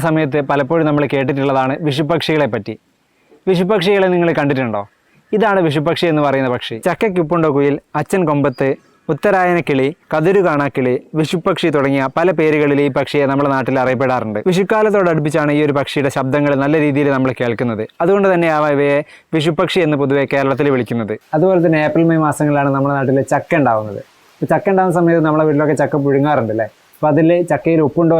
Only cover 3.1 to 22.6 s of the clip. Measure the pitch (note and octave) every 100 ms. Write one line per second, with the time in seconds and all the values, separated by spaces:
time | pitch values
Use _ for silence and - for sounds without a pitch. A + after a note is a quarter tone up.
3.1 | _ _ - - F3+ F#3 G#3+ E3+ G3+ F#3+
4.1 | F3+ E3+ D#3+ C#3+ C3+ B2 G#2+ G2+ _ _
5.1 | _ _ G#3+ G#3 G3 E3 D3+ D3+ D#3+ F3
6.1 | D3+ D3 C3+ C3 B2 - A2+ F3+ E3 A3+
7.1 | F3+ D#3+ E3+ D#3+ C#3+ C#3+ D3 - D#3 D3
8.1 | G3 E3 D3 C#3+ B2+ C3+ C#3+ _ _ -
9.1 | D3+ G#3 G3 F3+ F3 D#3 C#3 C3+ E3 -
10.1 | D#3 D#3 G3 F3+ D3 C#3+ C#3 B2+ B2 -
11.1 | D#3 D#3 F3+ F#3+ F3 E3+ D3 C#3 C#3 C3
12.1 | D#3 F3 E3 D#3 D3+ D3 C#3+ C#3+ C#3 C3+
13.1 | D3 C#3 C3+ C#3+ C3+ B2 C3 B2+ B2+ C3+
14.1 | B2+ A2 G#2+ C#3 F3 G3 A3 G#3+ G3+ F3+
15.1 | D#3 D3+ D#3+ D3 D3 D3+ C#3+ C3 - C3+
16.1 | C3+ C3 C#3+ D3 C#3 C#3 D#3 D3+ C#3 C#3+
17.1 | C3+ C3 B2 B2 A2+ B2 G#2+ A2 - F3
18.1 | G3+ G3 F3 E3+ D3+ D3+ C#3+ C#3+ C#3+ D3
19.1 | - _ D#3+ D3+ D3+ F#3 F#3+ D#3+ D3 C#3
20.1 | C#3 C3+ C#3+ C3+ B2+ C#3+ C3 A#2 A#2+ G#2
21.1 | G#2+ _ D#3 F3+ F#3 E3+ D#3 D3+ D3+ E3
22.1 | D#3+ D3+ C#3+ D3 D3